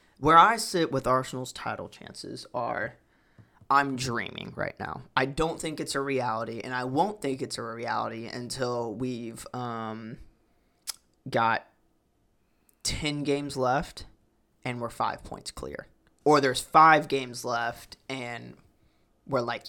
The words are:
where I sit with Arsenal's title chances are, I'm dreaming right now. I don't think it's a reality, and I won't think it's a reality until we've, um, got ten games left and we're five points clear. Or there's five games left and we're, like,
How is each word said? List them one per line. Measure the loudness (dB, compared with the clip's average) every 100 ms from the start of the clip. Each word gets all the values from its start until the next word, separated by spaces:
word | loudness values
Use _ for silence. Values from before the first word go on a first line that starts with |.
| _ _
where | 8 10
I | 10 6
sit | 0 0 0
with | 0 2
Arsenal's | 2 2 -6 -8
title | -8 -8 -8 -10
chances | -14 -18 -14 -12 -12 -10
are, | -6 -4 -4 -6 -10 _ _ _ -20 -20 _ 4
I'm | 4 4 0
dreaming | -2 -4 -6 -10 -12 -6
right | -6 -6
now. | -8 -10 -4 -2
I | 0
don't | 0 -2 -2
think | -6 -6
it's | -4 -2
a |
reality, | 0 0 0 -2 -4 -8
and | -6 -4
I |
won't | -2 0 0 -2
think | -4 -4
it's | -6 -8
a |
reality | -8 -8 -4 -2 -4 -6 -10
until | -10 -10 -4 -2 -2 -4
we've, | -4 -6 -6 -10 -12 -12
um, | -8 -6 -6 -8 -8 -12 -14 -18 _ _ _ _ _ -14 -14 _ _ -6
got | 0 2 0 -4 _ _ _ _ _ _ _ _ _ _ _
ten | -8 -4 -4 -2
games | 0 -2 -2 -2
left | 2 2 -2 -10 -18 -20 _ _ _ _ -8
and | -6
we're | -6
five | -4 -4 -4
points | -10 -14 -12
clear. | -12 -10 -10 -14 _ _ _ 6
Or | 6
there's | 6 0
five | 4 8 10 8 6
games | -2 -4 -8
left | -4 -2 -2 -4 -14 -20 -12
and | -10 -8 -10 -14 -20 _ _ _ _ _ _ -4
we're, | -2
like, | -2 -6